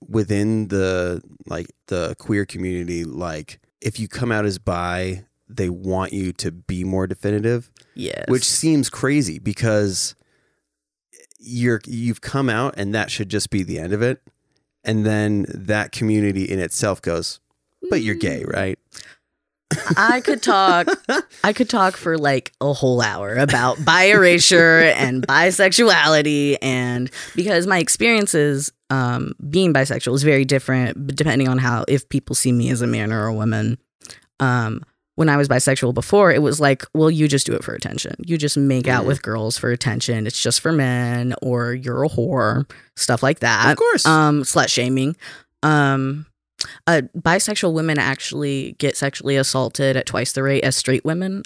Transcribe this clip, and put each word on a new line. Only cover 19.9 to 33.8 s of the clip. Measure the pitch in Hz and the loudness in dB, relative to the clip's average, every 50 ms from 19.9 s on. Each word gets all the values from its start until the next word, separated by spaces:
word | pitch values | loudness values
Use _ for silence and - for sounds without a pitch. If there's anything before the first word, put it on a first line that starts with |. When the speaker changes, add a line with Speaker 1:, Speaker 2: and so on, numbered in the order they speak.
| 165 190 | 0 2
Speaker 2:
I | 208 226 247 254 | 2 2 2 2
could | 240 - 294 226 | 0 0 -2 0
talk, | - - 208 190 190 185 175 175 170 349 381 - - - 262 320 | 2 2 2 4 4 4 4 2 2 0 -2 -2 -2 -2 -2 -2
Speaker 1:
<laughs> | - - - - - | -4 -6 -6 -2 0
Speaker 2:
I | 208 | 0
could | 214 - 247 - | 2 0 0 0
talk | 247 214 190 190 - | 2 2 2 2 0
for, | - - 170 165 | -2 -4 -4 -2
like, | 156 147 143 135 131 - - _ - | 0 0 0 0 0 -2 -6 _ -4
a | 135 143 | -2 -2
whole | 139 - 143 127 123 123 | 0 0 2 2 2 2
hour | 120 104 101 92 101 101 110 | 0 0 -2 -4 -6 -4 0
about | 127 143 143 - 120 123 127 120 - 143 | 0 2 2 2 2 2 0 0 0 2
bi | 160 165 180 185 | 4 6 6 8
erasure | 196 214 208 185 175 175 170 - - 180 170 165 165 165 165 | 8 8 8 8 8 6 6 6 6 6 8 8 8 8 8
Speaker 1:
<laughs> | 165 160 - | 6 6 4
Speaker 2:
and | - 139 127 127 131 - | 4 2 0 0 -2 0
bisexuality, | - 135 151 170 185 180 - 196 190 185 - 240 214 180 165 147 156 156 151 147 151 147 143 143 143 139 - | 2 2 4 4 4 4 4 4 4 4 4 6 6 6 6 4 4 4 4 2 2 0 0 0 0 0 0
and | - 135 127 127 123 123 123 123 123 - - - - - - | -2 -2 -2 -2 -2 -2 -4 -4 -6 -6 -8 -12 -16 -8 -6
because | - 175 208 190 170 175 | -4 -2 0 0 0 0
my | 202 190 175 | 2 0 2
experiences, | 156 - - - - 233 233 214 202 - - 156 147 147 139 135 147 - - _ _ - | 2 0 0 2 2 2 2 2 2 2 2 2 2 2 0 -2 -4 -6 -10 _ _ -4
um, | 139 135 127 120 123 127 131 - - - - 143 | -2 0 0 0 -2 -4 -4 -8 -10 -10 -6 -2
being | 151 190 190 170 147 | 0 2 2 4 4
bisexual | 135 131 131 - 131 - 127 127 | 2 2 0 -2 -4 -2 0 0
is | 139 | 2
very | 143 156 143 135 131 | 4 4 4 4 4
different | 135 143 135 - - 131 127 123 113 - - 143 135 | 2 0 0 0 0 0 0 0 -2 -2 -6 -6 -4
b-, | 135 | -2
depending | - - 156 113 139 131 127 | -2 0 0 2 2 2 2
on | 127 131 | 2 0
how, | 131 120 120 113 - | 0 0 0 -2 0
if | - 139 131 - - | 0 0 0 0 -2
people | - 135 - - - | -6 -4 -4 -4 -2
see | - - 131 | -2 0 2
me | 123 120 117 127 | 2 2 2 0
as | 127 117 | 0 0
a | 123 | 0
man | 120 117 110 104 104 | -2 -2 -2 -2 -2
or | 110 110 107 | -2 -2 -2
a | 113 110 | -2 -2
woman. | 107 107 113 110 107 110 110 120 - | -2 0 0 0 0 -2 -2 -4 -6